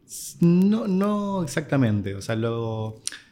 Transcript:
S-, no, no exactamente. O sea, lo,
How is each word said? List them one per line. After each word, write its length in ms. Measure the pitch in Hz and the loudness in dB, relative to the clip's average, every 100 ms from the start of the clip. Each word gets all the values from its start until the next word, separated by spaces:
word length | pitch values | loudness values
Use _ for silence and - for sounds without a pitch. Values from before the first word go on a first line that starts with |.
| - | -18
S-, 320 | - - - 170 | -14 -14 2 4
no, 420 | 175 190 220 226 | 6 4 2 0
no 560 | 185 208 208 202 196 | 0 0 0 -2 -4
exactamente. 680 | 156 - 147 139 120 104 95 98 | -4 -4 0 2 2 2 -2 -6
O 60 | |
sea, 140 | 95 113 | -4 -2
lo, 680 | 117 117 113 110 110 110 - - - | -2 -2 -4 -4 -6 -8 -10 -12 -14